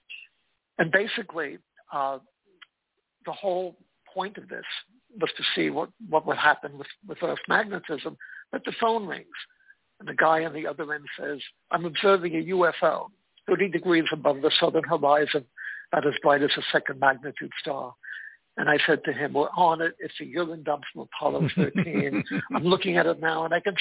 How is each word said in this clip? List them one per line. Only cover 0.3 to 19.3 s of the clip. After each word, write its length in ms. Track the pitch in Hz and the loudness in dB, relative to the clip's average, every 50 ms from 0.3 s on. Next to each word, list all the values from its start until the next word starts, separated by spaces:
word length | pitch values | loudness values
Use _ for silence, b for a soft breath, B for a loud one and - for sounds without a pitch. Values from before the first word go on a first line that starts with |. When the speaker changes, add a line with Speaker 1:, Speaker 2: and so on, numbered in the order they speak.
| _ _ _ _ _ _ _ _ - - | _ _ _ _ _ _ _ _ -2 -2
Speaker 1:
And 120 | 175 165 | -2 2
basically, 680 | 190 196 214 226 - 240 202 - - 170 151 139 - - _ _ _ _ _ - | 2 0 0 0 -4 -8 -8 -8 -6 -6 -6 -6 -8 -14 _ _ _ _ _ -8
uh, 260 | 160 143 135 135 135 131 _ _ _ _ _ 208 _ _ - _ _ _ _ _ _ _ _ _ _ _ - | -4 -4 -4 -4 -4 -8 _ _ _ _ _ _ _ _ -20 _ _ _ _ _ _ _ _ _ _ _ -12
the 60 | 175 | -12
whole 440 | 151 - 202 196 175 185 185 175 - _ _ _ _ _ _ _ - | -10 -4 -2 -2 -2 -2 -4 -6 -10 _ _ _ _ _ _ _ -6
point 240 | 185 185 208 208 - | -6 -6 -6 -6 -12
of 100 | - - | -14 -12
this 160 | - - - - - - - _ _ _ _ _ 247 214 | -12 -12 -10 -10 -10 -10 -12 _ _ _ _ _ -6 -4
was 100 | 165 - - | -4 -4 -4
to 80 | - - - - | -4 -4 -2 0
see 140 | 170 165 151 | 0 0 0
what, 220 | 139 151 170 - _ - 226 180 | 0 -2 -4 -6 _ -16 -8 0
what 180 | 151 156 151 | 0 0 2
would 120 | 143 147 - | 2 -2 4
happen 400 | - 151 139 - - 143 143 139 | 4 4 4 2 -2 -14 -12 -12
with, 80 | 143 - - _ - | -16 -16 -16 _ -14
with 120 | 190 156 - | -14 -10 -6
Earth's 200 | 170 151 147 135 - - | -4 -4 -4 -6 -2 0
magnetism. 680 | 175 196 220 202 202 170 - - 151 135 - 160 151 B B B B B B B | 0 0 0 -2 -6 -10 -6 -6 -8 -6 -8 -10 -12 B B B B B B B
But 140 | - - - | -10 -8 -6
the 80 | 233 - - | -6 -4 0
phone 260 | 233 226 226 226 202 | 0 2 2 0 -2
rings, 200 | 165 143 156 - _ - - - b b b b b b b b _ _ _ | -6 -8 -10 -12 _ -16 -18 -18 b b b b b b b b _ _ _
and 80 | 208 156 | -10 -8
the 60 | 139 | 0
guy 300 | - 156 160 160 160 160 | 2 4 4 4 2 0
on 80 | 160 143 | -4 -6
the 120 | 156 - | -6 -8
other 260 | - 147 151 156 147 151 | -8 -6 -6 -6 -6 -8
end 100 | 147 143 - - - | -10 -10 -14 -12 -10
says, 200 | - 143 147 127 - - _ _ _ - | -8 -8 -8 -8 -10 -16 _ _ _ -4
"I'm 140 | 170 170 170 | -4 -2 -2
observing 500 | 170 147 - 208 196 196 185 170 175 160 | -4 -4 2 6 6 6 6 4 0 -2
a 40 | 160 | -2
U 260 | 160 170 190 180 175 | -2 0 2 4 4
F 80 | 160 - - | 2 2 4
O, 280 | 180 160 - - - - _ _ _ _ _ _ - | 2 2 2 2 -4 -8 _ _ _ _ _ _ 0
thirty 220 | - 185 175 202 190 | 0 2 2 2 0
degrees 380 | 160 165 170 185 170 165 156 - | 0 -2 2 4 4 4 4 2
above 280 | 156 156 - 147 139 135 | -2 2 2 2 2 4
the 100 | 139 151 - - | 2 2 4 4
southern 260 | 170 156 139 160 147 | 4 4 2 2 2
horizon, 600 | 143 170 151 143 139 147 151 147 143 - 147 127 _ _ B B B B B B B | 2 0 2 6 6 6 6 4 2 0 -4 -4 _ _ B B B B B B B
about 140 | - 156 143 | 0 2 2
as 80 | 147 131 - | 2 0 2
bright 200 | - 147 143 139 | 4 6 6 6
as 80 | 143 135 - | 4 2 0
a 60 | 151 - - | 0 -2 0
second 260 | - 151 156 - 139 131 | 0 0 0 0 -2 2
magnitude 500 | 135 135 131 120 131 143 127 - 139 123 - - | 2 2 2 2 -4 -12 -10 -10 -12 -10 -10 -10
star." 340 | - 156 139 135 131 123 - _ B B B B B B B B B _ - | -6 -6 -6 -6 -6 -10 -12 _ B B B B B B B B B _ -6
And 120 | - - 151 | -2 2 4
I 100 | 147 143 - | 4 4 6
said 180 | - 151 139 - | 4 4 2 2
to 80 | 160 | -4
him, 220 | 135 123 147 131 | -2 -2 -4 0